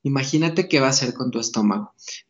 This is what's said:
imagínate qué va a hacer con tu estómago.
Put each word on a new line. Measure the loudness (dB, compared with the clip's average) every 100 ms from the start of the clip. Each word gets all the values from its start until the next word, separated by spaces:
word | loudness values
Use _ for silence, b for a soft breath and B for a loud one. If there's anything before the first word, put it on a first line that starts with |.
imagínate | -2 -2 0 0 2 0 2
qué | 2
va | 4
a |
hacer | 2 0
con | -4 -4
tu | -4
estómago. | -4 0 0 0 -4 _ B B _